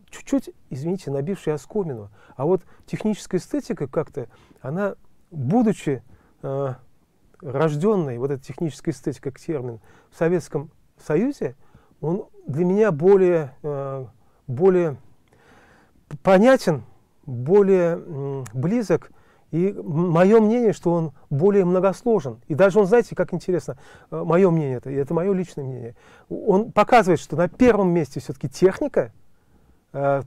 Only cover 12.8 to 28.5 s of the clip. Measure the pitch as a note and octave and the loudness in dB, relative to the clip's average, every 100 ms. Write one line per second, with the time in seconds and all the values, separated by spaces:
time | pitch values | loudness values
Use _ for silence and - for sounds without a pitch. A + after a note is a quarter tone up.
12.8 | G#3+ D3 F3 G3 F3+ E3+ C#3+ - D3+ C#3+ | 2 2 4 6 4 2 -2 -10 -10 -8
13.8 | C#3 C3+ B2+ _ _ _ - B2 F#3+ F3+ | -8 -10 -12 _ _ _ -10 2 4 4
14.8 | E3+ C3 - _ _ _ _ _ _ _ | 2 -4 -14 _ _ _ _ _ _ _
15.8 | _ _ - - - F#3+ A#3 C4 - D3 | _ _ -20 -6 4 6 6 4 2 -4
16.8 | - - _ _ - A#2+ B2+ G3+ G3 F#3+ | -6 -20 _ _ -12 -8 2 4 6 4
17.8 | E3+ E3+ F3 C#3+ C#3 C3+ B2+ C3 C#3+ A#3 | 2 -2 -8 -10 -8 -8 -10 -4 -2 -2
18.8 | G#3+ D#3 - - _ _ - D#3 F#3 G3+ | 0 -2 -2 -20 _ _ -8 -2 -2 -4
19.8 | G3+ D3+ F3+ E3 F#3+ A3+ G#3+ A#3+ A3+ F3 | -6 -2 2 4 6 6 4 2 0 0
20.8 | F3 E3+ D#3+ - - C#3 F#3+ G3+ F3 F#3 | 0 -2 -2 -8 -8 0 2 4 2 2
21.8 | F#3+ F3+ - G#3+ C#3 A2+ - D3 G3 F#3+ | 0 -2 0 0 -2 -10 -6 2 4 4
22.8 | F#3+ A#3+ A3 D#3+ F3+ F3 - F3 - B2+ | 4 4 2 -2 -4 -4 -4 -4 -4 -14
23.8 | - - - D#3+ E3+ E3+ G3 E3 C#3+ B2 | -16 -20 -14 -8 0 4 4 2 -2 -6
24.8 | C3 C#3 C#3 D3 F#3 F#3+ F3 - C3+ B2+ | -6 -6 -2 -2 -2 -2 -4 -10 -12 -12
25.8 | A#2 - - - - - A#3+ F#3+ - - | -14 -18 -20 -20 -14 -8 0 0 0 0
26.8 | G#3 B3 F#3+ D#3+ - - F3 - B3 G#3 | 4 4 4 0 -2 -4 -2 2 4 4
27.8 | F#3+ F3 D#3 - - C#3+ D3 | 2 0 -2 -8 -12 -10 -8